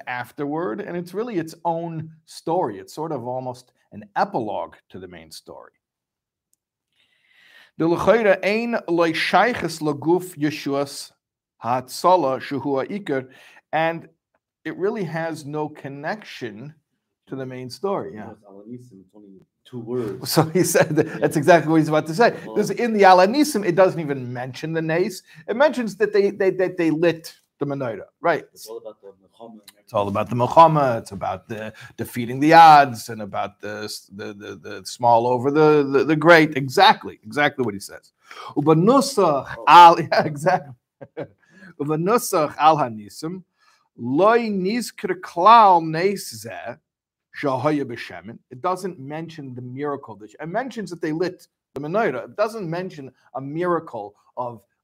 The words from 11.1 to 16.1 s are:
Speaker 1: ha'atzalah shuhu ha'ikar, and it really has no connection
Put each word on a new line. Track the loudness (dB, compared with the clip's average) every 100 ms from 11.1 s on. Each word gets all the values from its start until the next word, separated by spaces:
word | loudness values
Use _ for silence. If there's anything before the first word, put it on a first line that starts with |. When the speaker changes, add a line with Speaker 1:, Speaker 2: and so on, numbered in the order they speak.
| _ _ _ _ _
Speaker 1:
ha'atzalah | -4 -4 -6 -2 2 4 2 -4
shuhu | -6 -6 -4 -4 -4
ha'ikar, | -8 -6 -6 -6 -16 -20 _ _
and | -2 -2 -4 -12 _ _ _ _ _ -12
it | -6
really | -4 -4
has | -6 -6 -8 -10 -10
no | -8 -8
connection | -10 -16 -12 -10